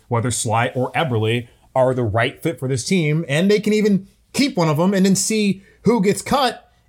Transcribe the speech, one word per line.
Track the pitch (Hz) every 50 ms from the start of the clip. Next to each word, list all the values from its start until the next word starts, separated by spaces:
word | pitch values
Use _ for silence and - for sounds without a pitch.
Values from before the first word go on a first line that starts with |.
| _ -
whether | 120 113 110 127
Sly | 120 - - 117 104 113 - - -
or | 131 127 -
Eberle | - 135 170 147 120 110 107 110 117 123 120 - _ _ _ _ -
are | 131 127 131 131
the | 127 123
right | 110 98 113 117 135 - -
fit | - 156 165 -
for | 135 131
this | 135 120 -
team, | - 190 185 160 147 151 160 170 151
and | 139 156 180 202
they | 208 214
can | 202 214 214
even | 214 202 214 202 185 - - _ _ _ _ -
keep | - 269 285 -
one | 180 165 160
of | 151 143
them | 175 190 202
and | 190 185
then | 196 190
see | 180 - - 220 214 214 202 185 190 - - _ _ -
who | 190 240 240 180
gets | 208 190 -
cut | - - 233 277 269 247 247 - - _ _ _ _